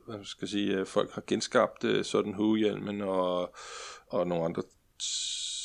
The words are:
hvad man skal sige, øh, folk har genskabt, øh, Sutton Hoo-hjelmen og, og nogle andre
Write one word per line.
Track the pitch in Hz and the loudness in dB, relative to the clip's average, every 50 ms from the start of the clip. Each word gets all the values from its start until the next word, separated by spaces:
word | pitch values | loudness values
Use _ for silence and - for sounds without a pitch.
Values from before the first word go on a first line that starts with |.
| - | -12
hvad | - 110 | -12 -10
man | 104 98 | -10 -10
skal | - - - 101 92 | -12 -12 -8 -6 -4
sige, | 104 101 104 98 98 | -2 0 0 2 0
øh, | 95 92 | 0 0
folk | - - - - - - | 0 2 2 2 2 0
har | - - | -8 -4
genskabt, | - 131 113 - - - 123 104 - - - - | 0 0 0 0 2 4 4 4 4 2 0 0
øh, | 113 107 104 101 | 2 2 2 2
Sutton | - - 107 104 104 98 | 2 2 2 2 2 0
Hoo-hjelmen | 98 107 107 110 110 107 104 101 101 101 101 104 101 101 | 2 4 4 4 4 4 2 2 0 -4 -6 -4 -4 -2
og, | 95 92 92 90 90 90 90 90 - - - - - - - - - - - - | 0 2 2 2 2 2 0 0 -2 -6 -12 -16 -14 -14 -12 -12 -14 -16 -18 -12
og | - - 98 87 | -4 -2 0 0
nogle | - 87 85 82 | 2 2 0 0
andre | 85 85 - - - _ _ _ _ _ - - - - - - - - - - - - - | 0 0 -2 -6 -6 _ _ _ _ _ -8 -6 -4 -4 -4 -4 -4 -6 -6 -6 -6 -6 -8